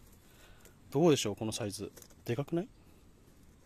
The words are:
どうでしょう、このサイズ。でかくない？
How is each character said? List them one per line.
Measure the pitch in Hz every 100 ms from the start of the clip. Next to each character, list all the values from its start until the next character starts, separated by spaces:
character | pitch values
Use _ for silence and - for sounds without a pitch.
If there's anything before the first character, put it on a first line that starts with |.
| - - - - - - - - -
ど | 139 170
う |
で | 139
し | 110
ょ |
う、 | 98
こ | 110
の |
サ | - 104
イ |
ズ。 | 98 95 - - - -
で | -
か | 139
く | 170
な |
い？ | 220 - - - - - - - - -